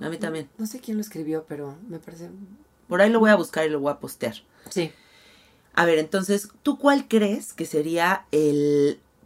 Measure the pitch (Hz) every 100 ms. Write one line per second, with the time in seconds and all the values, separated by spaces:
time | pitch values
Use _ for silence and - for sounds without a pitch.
0 | 151 170 165 160 143 - 214 254 - 214
1 | 208 160 156 156 156 147 143 147 226 160
2 | - 170 175 190 202 - _ _ - 180
3 | 214 226 220 202 156 160 156 151 139 143
4 | 135 - 117 107 - _ - 190 160 -
5 | _ _ - - _ _ _ - 170 160
6 | 156 196 185 202 - _ 294 277 285 277
7 | - 220 202 240 - - 160 156 151 170
8 | 175 190 - 151 151 147 147 147 143 -
9 | _ _